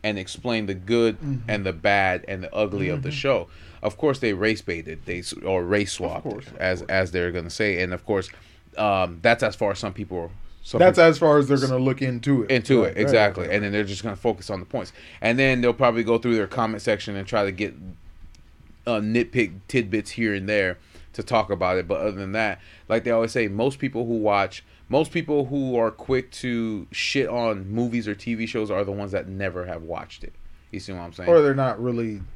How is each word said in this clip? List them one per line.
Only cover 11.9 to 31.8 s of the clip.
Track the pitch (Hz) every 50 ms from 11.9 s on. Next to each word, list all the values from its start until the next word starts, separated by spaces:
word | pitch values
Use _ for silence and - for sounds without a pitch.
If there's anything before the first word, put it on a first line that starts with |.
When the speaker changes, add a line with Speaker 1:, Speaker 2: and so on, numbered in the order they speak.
| 131 131
Speaker 2:
into | 139 131 123 120 113 143 143 127 110
it. | 101
Speaker 1:
into | 135 123 - - 135 117
Speaker 2:
Right, | 101 82
Speaker 1:
it, | -
Speaker 2:
right, | -
Speaker 1:
exactly. | - - 131 110 104 101 95 92
Speaker 2:
right, | 87 80
right. | 90
Speaker 1:
And | 104 104
then | 101
they're | 101 104
just | 104 98 101 98 101
gonna | 113 101
focus | 95 - 120 104 95 95 -
on | 101 92
the | 90
points. | - - 123 92 - - - - - - -
And | - 110 117
then | 131 135 135 131 123
they'll | 120 123
probably | 117 117 131 120 113 117 113
go | 107 117 113
through | 117 123 117
their | 110 101
comment | 98 - 123 113 110 110 104
section | - 120 107 98 - - 101
and | 98 98
try | - - 107 101
to | 98
get, | 95 90 104 82 60 67 87 92 85 - - - - - - - - - - - - - - - - - -
uh, | 120 117 107
nitpick | 104 107 113 120 117 - - 127 113 90 82 98 -
tidbits | - - 123 113 95 95 107 101 -
here | - - 113 107 101
and | 98 95 101
there | 107 104 95 92 90 - - - - - - - -
to | - 101
talk | - 127 110 107 -
about | 101 85 92 90 92 92
it. | 87 82
But | 98 -
other | 90 107
than | 98 95 98 95
that, | 98 110 110 104 90 - - - - - - -
like | 110 117
they | - 123
always | 117 113 113 113
say, | - 127 113 104
most | 98 104 120 139 135 139
people | 143 135 135 113 120
who | 117 117 113
watch, | 107 107 101 101 98 95 - - - _ - - - -
most | - 143 160 160
people | - 175 165 165 151 147 135
who | 123 139 143 135 127 123
are | 117 113 110
quick | 110 - - - 131 127 127 -
to | - - - 127 120 117 113 113 107 101 82 -
shit | - - - - - 139 127 80
on | 117 120 117 113 107 98 95 95
movies | 104 117 120 120 113 120 110
or | 104 104
T | 101 - 120 117
V | 110 113
shows | 110 - 120 110 101
are | 98 95 104
the | 95
ones | 98 101 101 98
that | 98 92 -
never | 92 95 98 98 92 85 90 90
have | 90 87 85
watched | 82 80 85 82 80 - - -
it. | - - - - - - - - - -
You | - 98
see | - -
what | 95 90
I'm | 85 85
saying? | 85 - 90 123
Speaker 2:
Or | 170 165
they're | 147 143 135
not | 135 135 127 110 101